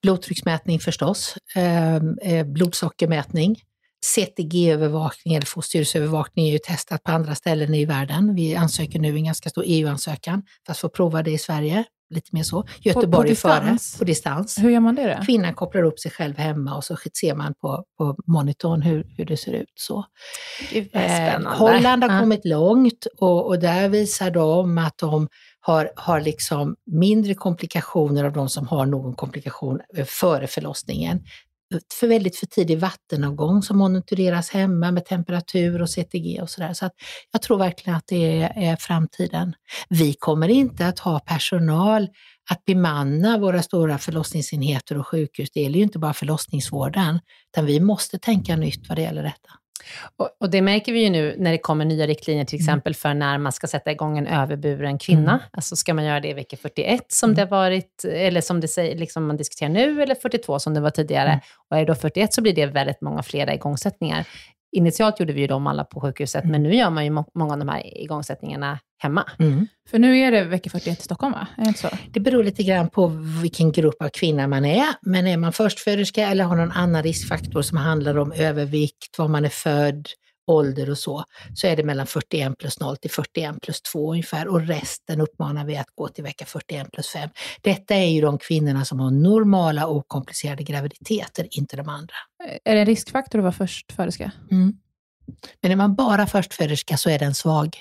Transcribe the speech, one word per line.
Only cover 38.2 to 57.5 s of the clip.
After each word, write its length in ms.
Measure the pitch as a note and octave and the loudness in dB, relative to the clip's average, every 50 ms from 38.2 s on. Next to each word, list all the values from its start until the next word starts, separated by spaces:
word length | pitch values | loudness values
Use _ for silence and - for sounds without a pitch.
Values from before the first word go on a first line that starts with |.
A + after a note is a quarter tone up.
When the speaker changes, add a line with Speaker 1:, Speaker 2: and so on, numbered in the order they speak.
| E3 D#3+ D#3+ D#3+ | 2 2 2 2
Speaker 1:
är, 100 | D#3+ E3 - | 0 0 -2
är 200 | A3 F#3+ E3 E3 | 0 0 0 0
framtiden. 800 | D#3+ - - F3 E3 E3 - - - F#3 E3+ - E3 F3 F3+ E3 _ _ _ - - - _ | -2 -2 -2 0 0 0 0 -2 -4 -6 -4 -2 -4 -4 -4 -6 _ _ _ -14 -14 -6 _
Vi 240 | F#3 D#3+ D#3+ D3 C#3+ | 2 4 4 4 2
kommer 340 | - - - D#3 D#3 D#3+ F3 | 0 0 0 2 2 4 4
inte 400 | A#3 C4+ C#4 B3 - - E3+ F3 | 6 4 4 2 0 -2 -2 -2
att 120 | F3+ - | -2 -2
ha 200 | - F#3 D#3+ D3 | -2 -2 -2 -2
personal 880 | - - E3 D3 - - - F3+ E3+ D#3+ D3+ E3 F#3 G#3 A3 A3 - - _ _ - - _ _ _ - | -2 -2 -4 -4 -2 -2 0 2 2 2 2 4 4 4 4 2 0 -2 _ _ -20 -20 _ _ _ -6
att 140 | F3+ F3 _ | -6 -4 _
bemanna 720 | - F#3+ F#3 F3+ E3 D3+ D3 C#3+ C#3 C#3+ D3+ F3 A3 A#3 A3 | 0 2 4 4 2 2 0 0 0 2 2 4 4 4 4
våra 240 | G3+ F#3+ F3+ F3 | 2 2 2 0
stora 360 | E3 - - F3 E3 D#3 D3 C#3+ | 0 0 0 2 2 2 0 -2
förlossningsenheter 1000 | - - D#3+ D#3+ D3+ - - E3 C#3 - - D3+ C3+ D3+ D3 C3 - - - C#3 | -4 -4 -4 -4 -4 -2 -4 -4 -4 -4 -4 -2 -2 0 -2 -2 -4 -4 -6 -6
och 100 | C3+ - | -4 -2
sjukhus. 440 | - D#3+ D3+ C#3+ _ - C#3+ C#3+ _ | -2 -2 -2 -2 _ -8 -8 -6 _
Det 80 | D3+ | -2
gäller 160 | D3 C#3 C#3+ F3+ | -2 0 2 2
ju 60 | G#3 | 2
inte 160 | G#3 - E3 | 2 2 -2
bara 140 | D#3 D3+ D3+ | -4 -2 -4
förlossningsvården, 1080 | - - C#3+ D#3 D3+ - - - D3 C3 - - C#3+ C#3 C#3+ D3+ G3 F#3+ D#3+ D#3 E3+ - _ _ _ _ _ _ | -4 -2 -2 -2 -2 -2 -4 -4 -6 -4 -4 -4 -4 -4 -2 0 0 0 2 0 -2 -4 _ _ _ _ _ _
utan 120 | - D#3 | -2 0
vi 140 | D3 D3 - | 2 4 4
måste 400 | - G3+ G#3+ - - - - F#3+ | 4 4 2 0 -2 -6 -8 -6
tänka 360 | - - A3+ F#3+ E3 - E3+ | 0 2 0 2 2 0 -2
nytt 340 | D#3+ D#3 D3+ - - - - | 0 0 -2 -4 -6 -8 -8
vad 80 | F3 D#3+ | -6 -4
det 40 | |
gäller 220 | D#3+ E3 D#3+ D#3 D3+ | -4 -4 -4 -6 -6
detta. 260 | D3+ D3 _ _ _ - - _ _ _ - - - - - - - _ _ | -6 -8 _ _ _ -20 -20 _ _ _ -18 -16 -16 -18 -18 -18 -20 _ _
Speaker 3:
Och, 120 | - - _ _ | -6 -6 _ _
och 100 | - F#3+ | -4 0
det 120 | E3 F#3+ | 2 4
märker 320 | F#3+ G3 G3+ G#3+ G#3 - A#3 | 4 4 2 2 0 0 0
vi 100 | A#3 A3+ | 2 2
ju 60 | G#3 | 4
nu 260 | F#3 D#3+ D3+ D3+ - - | 4 2 0 0 -2 0
när 120 | F#3+ E3+ | 0 2
det 60 | E3 E3 | 2 0
kommer 280 | D#3+ - D#3 D3+ D3+ | 0 0 0 0 2
nya 220 | D#3 D#3+ D#3 D#3 D3 | 0 0 0 0 0
riktlinjer, 380 | D#3 D#3 - - D#3 D3 C#3+ | -2 -2 -2 -2 -2 -2 -2
till 140 | - - D3 | -4 -2 -2
Speaker 1:
Mm. 60 | E3+ | 0
Speaker 3:
exempel 300 | D#3 D#3+ C3+ - E3 D#3+ | 2 2 0 0 -4 -6
för 180 | - - D3+ C#3+ | -2 -2 -2 0
när 240 | D3 D3 C#3+ C#3 C#3 | 0 0 0 -2 -2
man 140 | D3 C#3 | -2 -4
ska 160 | C3 - - E3+ | -4 -4 -8 -6
sätta 240 | - C#3+ - - | -6 -4 -4 -4
igång 260 | D#3 D3 D#3 D3+ D3+ D3+ | -4 -4 -2 -2 -2 -2
en 100 | C#3+ - | -2 0
överburen 680 | - D3 C3+ C3+ D3 C#3+ C#3+ D3 C#3+ C#3 C#3+ C#3+ C#3 C#3 | 0 0 0 0 -2 -4 -2 -4 -2 -2 -4 -4 -4 -6
kvinna. 320 | - - F3+ D#3 D3+ D#3+ | 2 4 6 6 6 6
Speaker 1:
Mm. 120 | A3 C4 - - | 2 2 0 -6
Speaker 3:
Alltså, 240 | _ - - - F3+ | _ -8 -8 -6 -4
ska 180 | E3 - - E3+ | -4 -2 -2 -2
man 100 | D#3 D3+ | 0 0
göra 140 | D3+ D3 C#3+ | 0 0 -2
det 80 | C#3+ D3+ | -2 -4
i 60 | D3 | -8
vecka 240 | C#3 C#3 _ - C3 | -8 -10 _ -14 -12
fyrtioett 540 | - D3 _ - D3 - A3+ B3 - _ | -12 -8 _ -4 0 0 0 0 0 _
som 180 | - - - A3+ | -2 2 2 4
Speaker 1:
Mm. 60 | A3 | 4
Speaker 3:
det 60 | G#3 | 4
har 60 | G3+ | 2
varit, 540 | F#3 | 2